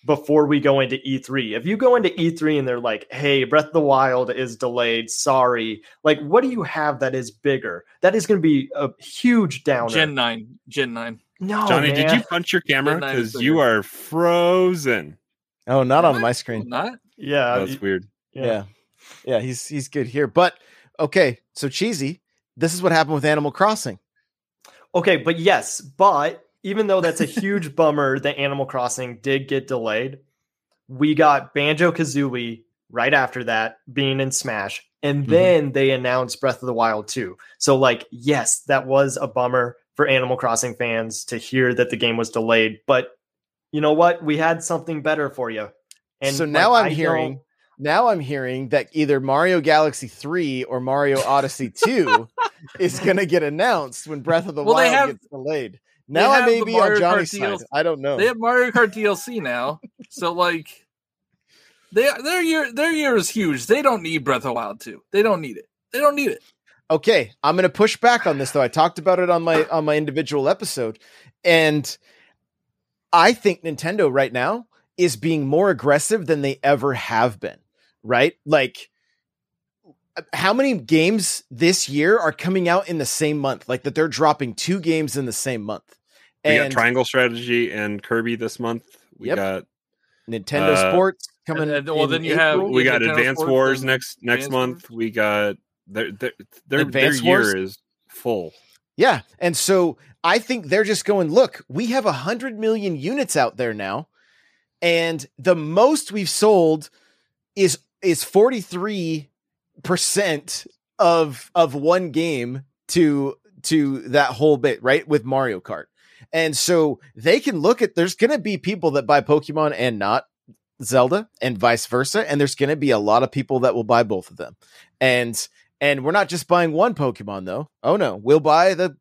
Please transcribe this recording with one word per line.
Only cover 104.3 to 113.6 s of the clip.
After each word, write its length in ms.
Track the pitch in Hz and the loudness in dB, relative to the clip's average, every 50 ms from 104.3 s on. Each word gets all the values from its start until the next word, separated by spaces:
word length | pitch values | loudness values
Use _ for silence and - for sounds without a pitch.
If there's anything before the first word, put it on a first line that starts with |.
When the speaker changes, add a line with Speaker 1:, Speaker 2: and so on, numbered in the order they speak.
| _ _ _ _ _ _ _ _ _ _ | _ _ _ _ _ _ _ _ _ _
Speaker 4:
And 440 | - 170 170 170 165 165 165 151 131 - _ | 0 0 2 2 0 -2 -4 -6 -10 -14 _
the 180 | - 127 180 180 | -4 0 2 2
most 560 | 165 151 151 165 190 226 277 311 285 - - | 2 0 -2 2 4 4 4 4 2 -4 -6
we've 180 | 196 214 190 156 | -6 -6 -6 -4
sold 600 | - - 208 214 214 190 170 160 156 156 151 - _ _ _ _ _ _ _ _ _ _ _ _ _ | -2 2 4 4 6 6 4 4 2 0 -4 -14 _ _ _ _ _ _ _ _ _ _ _ _ _
is, 240 | 202 196 175 135 - _ _ _ _ | 0 0 0 0 -2 _ _ _ _
is 220 | - 190 165 - - | -2 -2 -2 -2 -4
forty-three 1080 | - - 190 214 254 262 226 180 - 170 180 180 214 214 196 170 165 160 156 143 _ _ _ _ _ _ _ _ _ _ _ _ | 0 4 4 4 4 2 -2 -8 -8 -8 -8 -6 -6 -6 -6 -4 -4 -6 -6 -8 _ _ _ _ _ _ _ _ _ _ _ _
percent 800 | - 180 175 - - - 196 208 185 156 147 - - - - - - _ _ _ _ _ - | -2 -2 -2 -2 -2 -2 0 0 0 -2 -4 -6 -10 -12 -12 -12 -16 _ _ _ _ _ 2
of, 500 | 202 170 170 165 160 151 131 - - - _ | 4 4 4 4 2 0 -4 -12 -18 -6 _
of 180 | 175 165 151 127 | 2 2 2 0
one 360 | 147 139 160 175 185 185 165 | -2 0 2 2 2 0 -2
game 520 | 131 151 165 170 156 127 120 120 127 131 135 _ _ _ _ - | -4 -2 -2 -2 -4 -4 -6 -8 -10 -12 -14 _ _ _ _ -2
to, 460 | - 175 165 151 147 143 139 139 - _ _ _ _ - | 2 4 4 4 4 0 -2 -4 -6 _ _ _ _ -12